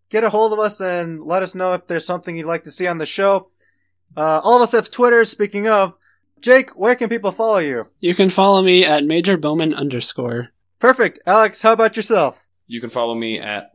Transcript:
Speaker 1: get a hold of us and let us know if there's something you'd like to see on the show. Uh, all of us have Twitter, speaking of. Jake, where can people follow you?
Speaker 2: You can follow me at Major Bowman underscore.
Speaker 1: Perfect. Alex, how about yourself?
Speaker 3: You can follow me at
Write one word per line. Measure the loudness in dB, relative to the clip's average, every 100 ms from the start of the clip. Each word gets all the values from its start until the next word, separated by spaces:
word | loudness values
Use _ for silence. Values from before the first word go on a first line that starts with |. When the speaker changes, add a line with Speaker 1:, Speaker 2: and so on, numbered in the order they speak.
| _
Speaker 1:
get | -2
a | 0
hold | 2 0
of | 0
us | -2 -2
and | -4 -4 -6 -10
let | -4 -4
us | -4
know | -4 -4
if | -4 -4
there's | -8 -6
something | -8 -8
you'd | -10 -6
like | -8
to | -8
see | -6 -4
on | -4
the |
show. | -6 -2 0 0 -4 _ _ _ _ _ _ -4
Uh, | -2 0
all | 4 4
of |
us | 4
have | 2 -2
Twitter, | 0 4 4
speaking | 2 -2 -4 -4 0
of. | 0 0 -4 _ _ _ _
Jake, | 4 4 4 -2
where | 0
can | 0 -2
people | -4 -4
follow | -2 0 0
you? | 0 -4 -8 _
Speaker 2:
You | -4
can | 2 2
follow | 4 4 4
me | 4 4
at | 4 2
Major | 0 0 0 0
Bowman | 0 -2 -2
underscore. | -4 -6 -6 -8 -8 -6 -6 -10 _ _ _
Speaker 1:
Perfect. | 2 2 0 -2 0
Alex, | 2 2 2
how | 2
about | 4 2 0
yourself? | -2 0 0 -4 _ _ _
Speaker 3:
You | -12
can | -8
follow | -4 -4
me | -4 -6 -6
at | -8 -10 -12